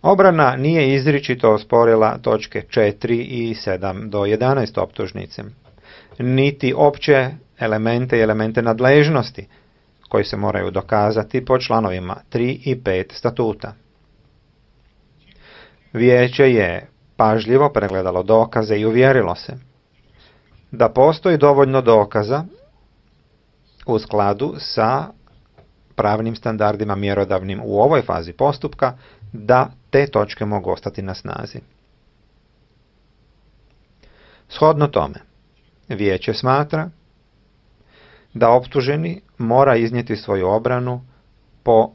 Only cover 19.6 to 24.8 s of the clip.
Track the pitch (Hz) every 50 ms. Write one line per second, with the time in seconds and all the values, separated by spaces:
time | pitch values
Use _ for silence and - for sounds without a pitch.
19.6 | - _ _ _ _ _ _ _ _ _ _ _ _ _ _ _ _ _ _ -
20.6 | _ _ - 113 117 113 - 127 131 151 160 - - 185 170 143 139 143 143 139
21.6 | 139 131 131 135 123 117 113 107 104 101 - 110 104 104 131 147 165 190 - -
22.6 | _ _ _ _ _ _ _ _ _ _ _ _ _ _ _ _ _ _ _ _
23.6 | _ _ _ _ - - 120 107 110 - 101 104 101 101 104 104 131 151 - -
24.6 | - - - -